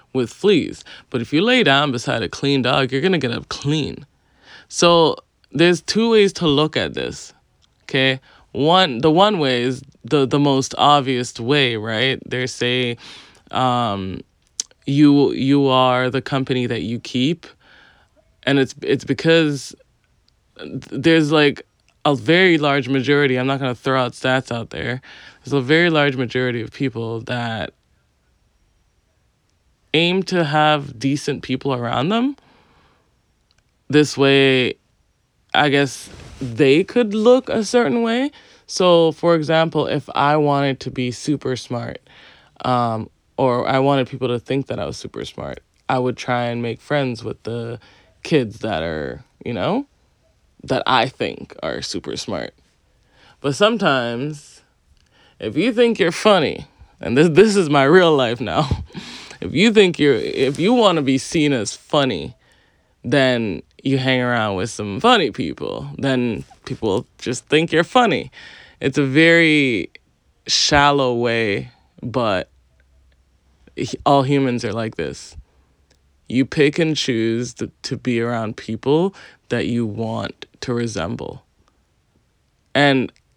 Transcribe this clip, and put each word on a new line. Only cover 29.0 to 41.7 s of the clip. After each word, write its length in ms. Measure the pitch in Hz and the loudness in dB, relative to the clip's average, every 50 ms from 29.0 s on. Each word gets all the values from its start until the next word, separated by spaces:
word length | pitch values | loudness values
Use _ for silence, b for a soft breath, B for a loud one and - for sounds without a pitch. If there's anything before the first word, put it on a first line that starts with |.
| _ _ _ _ _ _ _ _ _ _ _ _ _ _ _ _ _ _ - | _ _ _ _ _ _ _ _ _ _ _ _ _ _ _ _ _ _ 0
aim 280 | 160 170 175 185 196 175 | 0 2 2 0 -2 -2
to 200 | - 185 180 165 | -2 -2 -2 0
have 540 | 143 151 151 151 151 151 147 139 135 123 113 | 0 0 2 2 2 2 0 -2 -8 -8 -4
decent 440 | 131 135 143 143 - - 135 131 | -2 -2 -2 -2 -4 -6 -6 -6
people 300 | - - 127 131 - 139 | -6 -6 -6 -4 -4 -4
around 360 | 131 120 120 117 117 120 135 180 | -4 -4 -4 -4 -2 -2 -2 0
them. 280 | 214 233 247 277 277 b b b b b b b b b b b b b b b _ _ _ _ _ _ _ _ _ _ _ _ _ _ _ - | 0 0 -2 -2 -4 b b b b b b b b b b b b b b b _ _ _ _ _ _ _ _ _ _ _ _ _ _ _ 2
This 280 | 135 151 151 - - | 4 4 4 4 2
way, 580 | 135 139 135 139 139 135 135 131 127 123 104 - _ _ _ _ _ _ _ _ _ _ _ _ _ _ _ - | 2 2 4 4 4 4 4 2 2 0 -2 -4 _ _ _ _ _ _ _ _ _ _ _ _ _ _ _ 0
I 140 | - 143 147 | 2 2 4
guess 420 | 135 143 143 127 - - - - - - - - - - | 4 2 2 0 -4 -10 -18 -18 -20 -20 -20 -20 -14 -10
they 420 | 139 120 113 110 151 135 139 165 | -10 -4 0 2 4 4 4 4
could 320 | 196 - - 240 240 208 196 | 2 0 0 0 0 0 0
look 340 | 220 214 240 247 262 - - | 2 4 6 4 4 2 0
a 160 | - 226 208 | -2 -2 -2
certain 380 | - - 240 233 - 233 240 | 0 0 2 2 2 0 0
way. 300 | 233 226 226 247 269 294 b b b b b b b | 0 0 -2 -2 -2 -4 b b b b b b b
So, 460 | - - - 190 180 170 170 165 160 | -8 -2 2 4 6 6 6 4 2
for 220 | 151 - - 170 170 | 0 0 2 2 2
example, 520 | 160 151 139 160 160 160 165 - 156 135 | 2 2 2 2 2 2 2 0 -2 -2
if 220 | - 123 151 - - - | -2 -2 -4 -4 -4 -2
I 220 | - 143 143 151 156 | 0 2 2 2 2
wanted 420 | 147 143 143 139 143 139 131 - | 2 2 2 0 0 -2 -2 -4
to 100 | - 127 | -8 -8
be 200 | 131 131 127 123 | -6 -4 -4 -4
super 460 | 117 - - 156 147 135 - 131 127 | -6 -6 -4 -4 -4 -2 -4 -4 -6
smart, 440 | 113 - - | -6 -6 -8